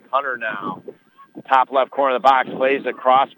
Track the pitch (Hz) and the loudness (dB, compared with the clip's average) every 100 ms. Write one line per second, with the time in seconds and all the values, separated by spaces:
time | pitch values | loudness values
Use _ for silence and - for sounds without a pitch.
0 | _ 131 139 120 113 104 95 92 - - | _ -4 -4 -8 -8 -8 -10 -12 -16 -20
1 | _ _ - - - 131 127 135 123 - | _ _ -20 -20 0 0 2 0 -2 0
2 | 139 123 131 131 123 - 131 139 123 120 | 0 2 4 2 0 -2 0 0 -4 -4
3 | 131 131 131 | 2 2 2